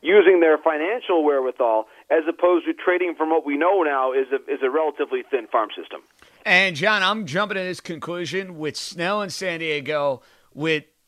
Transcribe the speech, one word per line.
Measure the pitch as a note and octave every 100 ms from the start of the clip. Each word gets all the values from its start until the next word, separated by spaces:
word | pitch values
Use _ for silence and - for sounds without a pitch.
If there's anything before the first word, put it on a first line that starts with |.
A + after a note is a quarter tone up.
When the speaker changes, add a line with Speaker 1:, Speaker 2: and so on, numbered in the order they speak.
Speaker 1:
using | D3 G#3 F3+ F#3
their | E3 D3+
financial | E3 D3+ E3 A#3+ - F3
wherewithal, | D3 C#3 B2+ - A#2+ A2 A2 - _
as | D#3+ D#3
opposed | E3 F3 F3 D3+
to |
trading | D#3+ - F3+ F3+
from | D#3 D#3
what | D#3+ D3+
we | C#3+
know | E3+ G3
now | D#3 C#3 C3
is | C3 C3
a, | C3+ -
is | B2+
a | C3
relatively | C#3+ D#3 C#3 C#3+ C3 A#2+
thin | C3 A2
farm | A#2+ G#2+
system. | - D#2+ D#2 _ _ - _
Speaker 2:
And, | - F#3 G3 D#3
John, | F#3+ G#3+
I'm | F#3 G#3+
jumping | F#3 D#3+ G#3 G3
to |
this | F3+ F3
conclusion | - E3 - F3 E3+ F3+ F#3+ E3
with | D3+ -
Snell | - E3 F3 G#3
in | G3+
San | - F#3+ E3
Diego, | D#3+ D3 C#3+ D3+ C#3+ B2+ _ _ _
with | - D#3+ D#3 C#3+ _